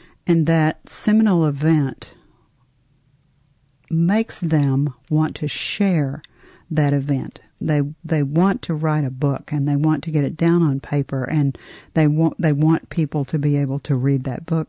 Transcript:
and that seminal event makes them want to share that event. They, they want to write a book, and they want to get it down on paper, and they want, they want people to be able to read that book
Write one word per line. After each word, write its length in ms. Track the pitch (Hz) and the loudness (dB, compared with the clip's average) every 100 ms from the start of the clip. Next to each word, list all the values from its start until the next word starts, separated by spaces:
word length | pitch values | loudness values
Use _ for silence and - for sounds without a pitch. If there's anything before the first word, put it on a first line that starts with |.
| - _ | -20 _
and 220 | - 165 156 | 0 2 4
that 420 | 165 156 - - | 2 2 -2 -8
seminal 560 | - - 214 220 175 | -4 2 2 4 4
event 680 | 156 139 151 156 135 - - - _ _ _ _ _ _ _ _ _ _ _ _ _ _ _ _ - | 2 2 2 2 2 -4 -16 -20 _ _ _ _ _ _ _ _ _ _ _ _ _ _ _ _ -4
makes 480 | 160 170 214 226 - | 0 2 0 -2 -4
them 560 | 170 151 139 135 143 - - | -2 2 2 2 0 -4 -2
want 240 | 156 156 - | 0 0 -4
to 120 | 147 | -8
share 720 | - - - 196 170 139 143 - _ - - - | -6 -6 -2 0 0 -2 -6 -14 _ -20 -20 -6
that 220 | 156 143 | 0 0
event. 480 | 143 139 135 - - _ - | 0 0 -2 -4 -12 _ -8
They, 200 | 160 151 143 156 | -2 -2 -2 -6
they 200 | - 156 | -4 -2
want 400 | 139 147 190 220 | 0 2 2 0
to 120 | - | -4
write 300 | 156 156 151 | -4 -2 0
a 60 | 135 | -2
book, 400 | 131 143 135 - | -2 -2 -2 -4
and 180 | 147 139 | -2 0
they 80 | 143 | 2
want 280 | 156 151 | 0 0
to 80 | 165 | -2
get 120 | 151 | -2
it 120 | 135 156 | -2 0
down 260 | 170 170 | 2 2
on 160 | 160 139 | 2 0
paper, 460 | - 143 139 135 | -2 -4 -2 -4
and 340 | 127 156 139 - - - - | -2 0 0 -2 -12 -20 -4
they 120 | 160 151 | 0 2
want, 340 | 151 160 - | 2 0 0
they 120 | 165 | 0
want 360 | 143 156 165 - | 2 2 2 -2
people 360 | - 151 151 135 | -4 -2 -2 -4
to 120 | 156 | -2
be 180 | 143 143 | 0 0
able 240 | 135 135 | -2 -4
to 160 | - 131 | -2 0
read 260 | 135 135 | 2 0
that 220 | 135 123 160 | -2 -8 -4
book 220 | 160 | -4